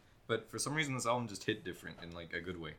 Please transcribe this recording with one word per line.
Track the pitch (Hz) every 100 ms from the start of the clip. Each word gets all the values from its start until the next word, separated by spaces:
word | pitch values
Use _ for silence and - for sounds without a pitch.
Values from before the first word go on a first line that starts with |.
| - - -
but | 113 -
for | 110
some | 135
reason | 151 147 131
this | 117
album | 120 117
just | 98
hit | - 110 92
different | 85 90 80
in, | 85
like, | 85 85
a | 85
good | 85 87
way. | 78